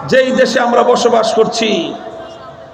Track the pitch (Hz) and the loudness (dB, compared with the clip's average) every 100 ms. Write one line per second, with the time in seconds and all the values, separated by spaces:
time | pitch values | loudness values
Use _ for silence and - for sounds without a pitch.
0 | - 262 262 254 254 254 240 233 - 247 | 0 2 4 2 2 0 0 2 2 2
1 | 233 226 220 220 220 - 220 185 151 - | 2 2 2 2 0 0 -2 -2 -4 -8
2 | - - - - - - - | -14 -16 -16 -18 -18 -20 -20